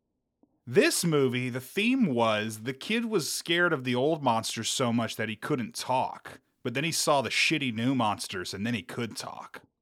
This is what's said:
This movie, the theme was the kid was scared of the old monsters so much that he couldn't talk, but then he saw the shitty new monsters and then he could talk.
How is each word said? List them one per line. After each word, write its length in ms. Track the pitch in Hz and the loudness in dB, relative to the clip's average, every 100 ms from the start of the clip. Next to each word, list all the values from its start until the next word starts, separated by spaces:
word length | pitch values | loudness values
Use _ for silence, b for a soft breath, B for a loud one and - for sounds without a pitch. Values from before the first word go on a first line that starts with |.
| _ _ _ _ _ _ - | _ _ _ _ _ _ 0
This 360 | 131 311 - | 4 4 2
movie, 460 | 175 151 131 123 127 | 2 4 4 2 -2
the 100 | 123 | -6
theme 540 | 123 - 220 269 202 | -6 -2 0 4 2
was 480 | 120 113 107 107 107 | 4 2 2 0 -4
the 120 | 113 | -8
kid 320 | 135 - 220 233 | -8 -2 -2 0
was 260 | 214 131 | 0 0
scared 400 | - - 170 175 | -4 -2 2 2
of 100 | 156 | 2
the 120 | 127 123 | 0 2
old 280 | 139 160 | 2 2
monsters 460 | 135 113 107 - 110 | 2 2 0 -4 -2
so 240 | - 127 | 0 2
much 220 | 117 113 - | 2 0 -2
that 120 | 110 | -6
he 60 | 107 | -4
couldn't 380 | - 147 107 - | -2 -2 -2 -6
talk, 640 | - 127 107 - - - _ _ | -2 -2 -2 -6 -14 -18 _ _
but 100 | 127 120 | -6 -2
then 80 | |
he 80 | 165 | -2
saw 300 | - - 147 | 0 2 2
the 80 | 110 | 2
shitty 440 | - - 160 139 | 2 2 2 0
new 220 | 110 120 135 | 0 0 2
monsters 580 | 110 95 - 98 87 | 2 0 -4 -6 -6
and 120 | 98 110 | -4 -4
then 100 | 120 | -4
he 60 | |
could 340 | 123 - 117 - | -6 -8 -6 -8
talk. 460 | - - - - - _ | -10 -12 -14 -18 -20 _